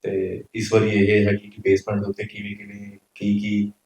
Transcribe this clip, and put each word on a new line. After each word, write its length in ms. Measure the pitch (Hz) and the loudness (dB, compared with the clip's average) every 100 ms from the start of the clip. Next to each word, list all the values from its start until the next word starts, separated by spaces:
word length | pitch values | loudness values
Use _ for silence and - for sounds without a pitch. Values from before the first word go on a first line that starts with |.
ਤੇ 420 | - 98 95 95 - 113 | -4 -4 -4 -8 -10 -8
ਇਸ 180 | 107 | 0
ਵਾਰੀ 160 | 110 104 | 2 4
ਇਹ 360 | 107 98 104 104 | 4 4 4 4
ਹੈ 60 | |
ਕਿ, 180 | 101 - | 0 -4
ਕਿ 120 | - | -6
ਬੇਸਮੈਂਟ 400 | - 98 - 101 | 2 2 2 -4
ਦੇ 80 | 98 | -4
ਉੱਤੇ 140 | 98 | -6
ਕਿਵੇਂ 320 | 104 104 101 101 | -8 -10 -12 -12
ਕਿਵੇਂ, 420 | 101 101 101 - _ - | -14 -18 -18 -20 _ -6
ਕੀ 240 | 104 104 | 0 0
ਕੀ, 320 | 104 104 104 - | 0 0 -2 -4